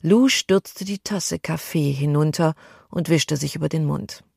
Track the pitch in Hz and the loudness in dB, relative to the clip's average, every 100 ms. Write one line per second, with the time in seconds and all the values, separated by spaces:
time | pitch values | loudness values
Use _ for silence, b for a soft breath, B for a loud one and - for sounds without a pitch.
0 | 160 214 262 - - 190 - - 190 202 | 4 6 6 2 2 0 0 -14 -10 -8
1 | - 202 - 170 - 160 - 170 143 135 | -6 -6 -4 -6 -4 -6 -4 -2 0 0
2 | 143 147 151 147 160 160 b b b - | 0 2 2 2 0 0 b b b -6
3 | 160 165 - 147 143 156 151 160 151 147 | 0 0 2 -2 -4 -4 -4 -2 -2 -4
4 | - - _ | -6 -14 _